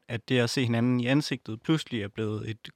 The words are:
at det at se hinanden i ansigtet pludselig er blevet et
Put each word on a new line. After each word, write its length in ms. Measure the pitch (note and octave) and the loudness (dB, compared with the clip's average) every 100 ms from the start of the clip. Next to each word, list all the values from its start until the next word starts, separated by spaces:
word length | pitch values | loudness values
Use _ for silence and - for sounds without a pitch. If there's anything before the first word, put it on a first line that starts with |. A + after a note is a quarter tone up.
| - | -8
at 220 | A#2 - | -6 0
det 100 | B2+ | 2
at 100 | A#2+ | 2
se 140 | - | 2
hinanden 360 | A#2 A#2 A#2+ B2 | 2 2 2 2
i 80 | A#2+ | 2
ansigtet 540 | C#3 - C3 - A2+ | 2 0 -4 -6 -6
pludselig 400 | - D#3+ - A#2 | 0 0 0 -6
er 60 | G2+ | -4
blevet 420 | - G#2+ G#2+ A2 | -4 -2 -2 -6
et 200 | G#2+ - | -10 -12